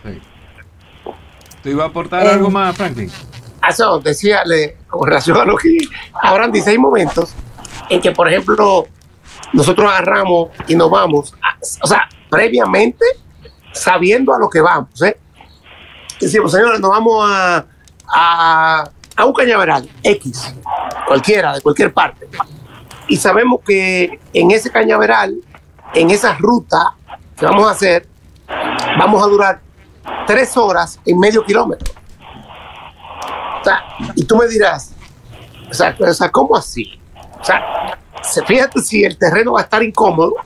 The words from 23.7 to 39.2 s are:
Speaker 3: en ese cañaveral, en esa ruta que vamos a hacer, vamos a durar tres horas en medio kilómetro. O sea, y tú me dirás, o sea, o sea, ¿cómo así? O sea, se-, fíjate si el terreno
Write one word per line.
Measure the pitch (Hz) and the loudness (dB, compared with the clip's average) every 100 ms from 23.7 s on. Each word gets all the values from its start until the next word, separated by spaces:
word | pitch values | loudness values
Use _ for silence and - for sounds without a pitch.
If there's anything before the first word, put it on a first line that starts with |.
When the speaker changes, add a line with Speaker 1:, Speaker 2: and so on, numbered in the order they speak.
| 196 185 185 180 - - | 0 0 -2 -2 -6 -6
Speaker 3:
en | - 175 | 0 2
ese | 220 247 | 2 0
cañaveral, | 226 220 214 214 226 196 - - - _ - - | 0 0 2 2 2 0 -6 -14 -20 _ -20 -4
en | 160 165 | 0 2
esa | 202 220 151 | 2 0 0
ruta | 214 240 - 160 170 - _ - - - | 2 0 0 0 0 -4 _ -20 -20 -4
que | 156 | 0
vamos | 202 214 | 4 2
a | |
hacer, | 196 196 175 - _ - - - - - - - - | 2 2 2 -2 _ -20 -20 -14 -8 -6 -6 -4 0
vamos | 185 214 | 2 2
a | 202 | 4
durar | 202 196 190 - _ - - - - - | 4 2 -2 -10 _ -20 -20 -14 -12 -2
tres | 214 247 - | 0 0 0
horas | 214 175 165 - - | 0 0 -2 -6 -2
en | 175 | 2
medio | 202 220 | 4 2
kilómetro. | 214 208 - - - - - - - - - - - - - - - - - - - - | 0 0 0 -4 -8 -8 -20 -20 -20 -20 -20 -20 -20 -20 -20 -20 -20 -16 -12 -12 -10 -6
O | |
sea, | - 185 - - - - | -4 -4 -6 -14 -10 -6
y | 156 | 0
tú | 220 | 2
me | 233 | 2
dirás, | 220 202 151 - - - - - - - - - | 2 0 -2 -12 -20 -20 -20 -20 -20 -20 -20 -16
o | |
sea, | - 170 - | -2 -2 0
o | 180 | 0
sea, | 165 175 | 0 0
¿cómo | - 269 202 | 0 0 -2
así? | - - 113 - - - - - | -6 -12 -12 -16 -20 -20 -20 -12
O | |
sea, | - 185 - 139 - - - - | -4 -4 -4 -8 -8 -12 -16 -14
se-, | - - | -6 -6
fíjate | - 240 269 269 | -2 -2 0 -4
si | - 214 | -4 -2
el | 196 | -2
terreno | 170 | 0